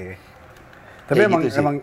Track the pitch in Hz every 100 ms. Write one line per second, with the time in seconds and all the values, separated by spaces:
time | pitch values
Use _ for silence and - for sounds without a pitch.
0 | 92 92 - - - - - - - -
1 | - 147 208 170 135 135 147 143